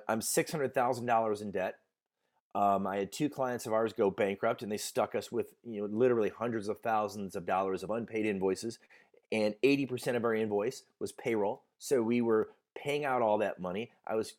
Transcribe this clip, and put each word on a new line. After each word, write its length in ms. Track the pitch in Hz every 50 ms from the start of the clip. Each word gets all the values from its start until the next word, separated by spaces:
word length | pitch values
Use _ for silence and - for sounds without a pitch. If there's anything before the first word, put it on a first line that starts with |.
| - -
I'm 140 | 110 113
six 320 | 110 - - 170 160 - -
hundred 200 | 156 135 123 -
thousand 320 | 135 123 123 127 117 117
dollars 360 | 120 117 113 113 110 107 104
in 100 | 110 101
debt. 280 | 90 95 92 101 - - _ _ _ _ _ _ _ _ _ _ _ _ _ _ -
Um, 300 | 101 101 101 98 98 98
I 120 | 95 98 101
had 140 | 101 95
two 180 | - - 151 143
clients 360 | - - 131 127 123 113 -
of 80 | 117 110
ours 200 | 110 113 110 98
go 180 | - 107 98
bankrupt, 500 | 90 - 107 98 101 - - 113 123 -
and 100 | 120 101
they 60 | 107 104
stuck 380 | - - - 127 107 104 -
us 160 | 113 - -
with, 240 | 120 117 101 - - _ -
you 160 | 120 113 101
know, 60 | 104 101
literally 420 | 104 110 127 127 120 117 104 98
hundreds 400 | - - 113 123 113 113 98 104
of 100 | 104 -
thousands 540 | - 117 110 107 107 101 95 107 98 92 87
of 120 | 98 87 98
dollars 340 | 95 92 98 95 95 87
of 80 | 92 85
unpaid 380 | 107 120 113 - 110 110 107 107
invoices, 500 | 101 95 95 95 95 - - 117 113 - _ _ - - _ _ _ _ _ _
and 240 | 113 110 107 104 107 - -
eighty 240 | 139 143 139 139 127
percent 280 | 127 120 - 143 120
of 80 | 120 113
our 120 | 117 110
invoice 480 | 110 110 107 104 101 104 127 - - - _ _ _
was 120 | 107 98
payroll. 520 | - - - 123 113 107 98 104 127 - _ _ _ _
So 240 | - - 147 123 113
we 180 | 110 120 120
were 300 | 117 113 110 110 104 - - _ _ _ _ -
paying 280 | - 143 143 147 147
out 180 | 139 127 123 117
all 160 | 107 104 107
that 200 | 107 95 - -
money. 300 | 90 90 90 104 117 - _ _ _
I 80 | - 110
was 200 | 110 107 - -